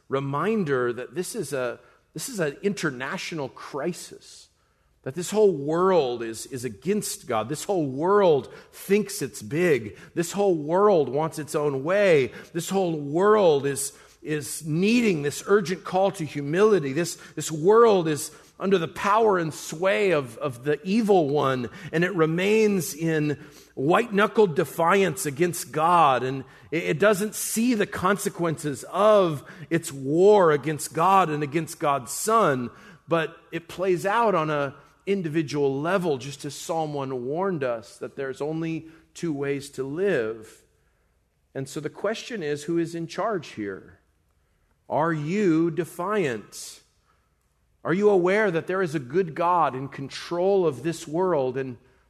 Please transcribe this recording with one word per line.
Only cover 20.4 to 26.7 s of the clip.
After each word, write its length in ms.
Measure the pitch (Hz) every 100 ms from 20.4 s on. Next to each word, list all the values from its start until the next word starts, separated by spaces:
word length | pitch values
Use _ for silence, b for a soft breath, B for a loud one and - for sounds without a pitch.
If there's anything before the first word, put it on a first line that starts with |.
| 147 117
the 140 | 143 147 185
evil 440 | 220 208 190 143
one, 400 | 147 135 127 117 B 151
and 100 | 160
it 100 | 180
remains 800 | 180 160 165 196 220 214 196 143
in 460 | 147 165 160 151 139 B B B
white-knuckled 800 | - 139 190 233 196 214 220 208
defiance 720 | 151 165 - 165 196 185 135
against 480 | 151 131 175 - -
God, 500 | 151 165 175 147 123
and 220 | 131 135 B B B